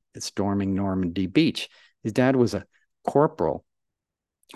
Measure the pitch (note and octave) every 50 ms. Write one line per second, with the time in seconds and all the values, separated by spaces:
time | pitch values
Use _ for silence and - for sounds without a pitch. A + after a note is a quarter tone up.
0 | _ _ _ - - - - - G2 G2+ G2 G2+ G2 F#2+ F#2+ F#2+ G2 G2 F#2 F#2
1 | F#2 F2 E2+ G2 F#2+ F2+ F2+ D3+ E3 C#3+ - - - - - - - _ _ _
2 | - A2+ G2+ - B2+ B2+ C3+ C3 A#2+ G#2 - G2 - - _ _ _ _ _ _
3 | _ - - C#3+ D3 D#3+ - - F2 D#2+ C#2+ - - _ _ _ _ _ _ _
4 | _ _ _ _ _ _ _ _ _ _ -